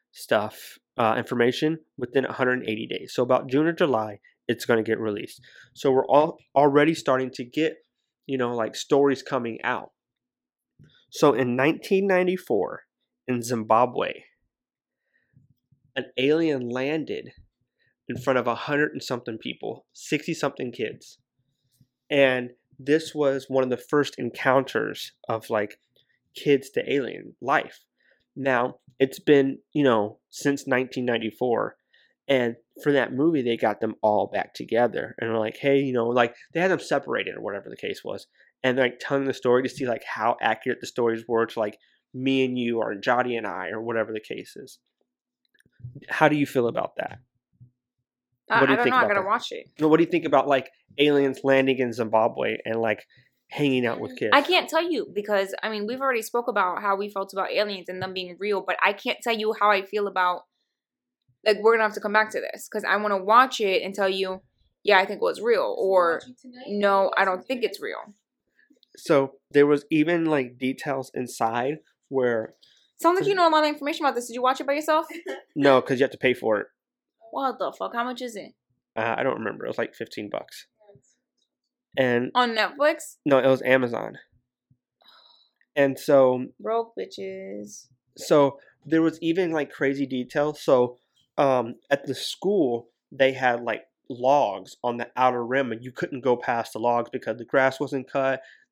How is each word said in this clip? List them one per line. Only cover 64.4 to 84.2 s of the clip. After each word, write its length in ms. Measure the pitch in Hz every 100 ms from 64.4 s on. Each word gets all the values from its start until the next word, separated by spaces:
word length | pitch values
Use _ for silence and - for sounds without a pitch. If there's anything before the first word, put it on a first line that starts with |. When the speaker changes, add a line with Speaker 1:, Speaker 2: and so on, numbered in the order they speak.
| - _ _ _
Speaker 2:
"Yeah, 160 | - 196
I 60 | 196
think 160 | 202
it 20 |
was 160 | 180 160
real," 360 | 220 214 113 -
Speaker 3:
So 40 |
Speaker 2:
or, 320 | 190 190 170 160
Speaker 3:
watch 140 | -
it 80 | 247
tonight, 260 | 254 247 -
Speaker 2:
"No, 360 | 208 202 196
Speaker 3:
watch 100 | 190 -
Speaker 2:
I 60 |
Speaker 3:
it 40 | 196
Speaker 2:
don't 200 | 185 -
think 160 | 262
Speaker 3:
tonight. 80 | 214
Speaker 2:
it's 100 | 202
real." 320 | 123 64 - 202 _ _ _ _ _ _ _ -
Speaker 1:
So 420 | - 151 135 - _
there 160 | 143 143
was 180 | 147 143
even, 340 | 156 151 175 160
like, 320 | 151 123 123
details 540 | 127 131 139 135 131
inside 640 | - 120 - 113 117 127 156 - _ _
where 460 | 135 123 117 110 - _ _ _ _
Speaker 2:
Sounds 220 | 330 370
like 100 | 392
you 60 | 392
know 120 | 339
a 40 |
lot 120 | 311
of 60 | 302
information 340 | 302 285 320
about 120 | 294 240
this. 120 | 240
Did 60 |
you 80 | 233
watch 180 | 247 262
it 80 | 277
by 60 |
yourself? 320 | 285 311 311 320
<laughs> 460 | 330 - 262 - -
Speaker 1:
No, 260 | 139 131
'cause 180 | - 131
you 40 |
have 80 | 135
to 60 | -
pay 160 | 131
for 260 | 123 113 104
it. 80 | 101 _ _ _ _ _ -
Speaker 2:
What 280 | - 269 -
the 120 | 165
fuck? 220 | - 190
How 100 | 233
much 180 | 240 240
is 140 | 247 208
it? 200 | 165 _ _ _ _ -
Speaker 1:
Uh, 200 | 113 -
I 60 |
don't 140 | 131 -
remember. 280 | 107 107 -
It 40 |
was, 80 | -
like, 160 | 120 -
fifteen 340 | 113 - 104
bucks. 380 | - - - - _ _ - _ _ _ _ _ _ _ _ _ -
And 340 | 131 120 127 247
Speaker 2:
On 200 | 247 226
Netflix? 640 | 196 147 294 320 - - -
Speaker 1:
No, 140 | 135
it 80 | 127
was 140 | 131
Amazon. 560 | - 131 123 113 107 -